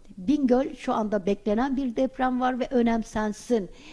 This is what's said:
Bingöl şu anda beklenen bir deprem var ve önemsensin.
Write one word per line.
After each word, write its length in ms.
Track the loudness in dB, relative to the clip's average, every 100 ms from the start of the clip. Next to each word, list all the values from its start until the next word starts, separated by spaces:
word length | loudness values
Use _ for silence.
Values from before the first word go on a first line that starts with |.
| -18 -6
Bingöl 580 | 0 2 4 4 2 -4
şu 180 | -4
anda 320 | -2 -2 -2 0
beklenen 520 | 0 0 0 0 0
bir 180 | -2 0
deprem 460 | -2 0 -2 0
var 180 | 0 0
ve 80 | 0
önemsensin. 960 | 2 4 2 -2 -4 -4 -4 0 0 0 -10 -20